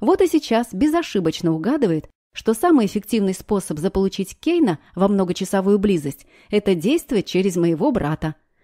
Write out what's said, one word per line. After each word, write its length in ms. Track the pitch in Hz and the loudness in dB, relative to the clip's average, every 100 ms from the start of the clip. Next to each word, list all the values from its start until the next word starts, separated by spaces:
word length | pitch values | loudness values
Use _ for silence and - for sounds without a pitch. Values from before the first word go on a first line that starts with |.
Вот 220 | 220 392 | 0 2
и 40 | 370 | 2
сейчас 460 | 311 - 226 240 | 0 0 -2 -2
безошибочно 800 | 185 302 339 - 208 160 - 170 | 0 0 0 -2 -2 -2 -2 -2
угадывает, 560 | 160 180 302 208 156 - _ _ | 0 0 0 0 -2 -6 _ _
что 220 | - - | -6 -4
самый 320 | 226 349 311 202 | 0 4 4 2
эффективный 480 | 214 - 233 196 | -2 -2 0 0
способ 440 | 185 - 202 - 151 | -2 -4 -4 -4 -4
заполучить 600 | 185 196 196 - 190 - | -4 0 -2 -2 -8 -6
Кейна 400 | 302 349 269 160 _ | -2 2 2 0 _
во 140 | - 196 | -2 0
многочасовую 720 | 196 185 175 190 196 190 202 | 2 0 -4 -2 0 2 2
близость — 480 | 202 180 147 - _ _ _ | 2 0 -2 -10 _ _ _
это 240 | 208 202 | -2 0
действовать 520 | 185 165 330 - 220 - | 0 0 -2 0 -4 -2
через 300 | 180 190 180 | -2 0 0
моего 360 | 170 156 254 | 0 0 0
брата. 420 | 226 147 156 160 - _ _ | 0 -2 -4 -6 -8 _ _